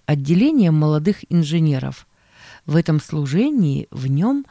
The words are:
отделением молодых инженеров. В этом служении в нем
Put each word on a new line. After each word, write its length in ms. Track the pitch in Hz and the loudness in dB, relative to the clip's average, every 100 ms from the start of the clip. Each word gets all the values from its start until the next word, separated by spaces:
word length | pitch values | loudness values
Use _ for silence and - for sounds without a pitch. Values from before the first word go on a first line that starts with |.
| - | -4
отделением 680 | 147 139 175 269 311 180 | -2 0 2 2 2 2
молодых 560 | 156 151 151 156 208 - | 2 2 0 -2 -4 -2
инженеров. 760 | 175 151 170 160 135 131 135 - _ _ _ - - - | -2 0 0 0 0 -4 -10 -18 _ _ _ -20 -16 -2
В 100 | 151 | 0
этом 240 | 170 151 | 2 -2
служении 880 | - 151 139 156 269 285 160 139 - | -2 -6 -2 0 0 0 0 -2 -6
в 160 | - 131 | -8 -4
нем 400 | 139 208 277 269 | 0 0 -2 -6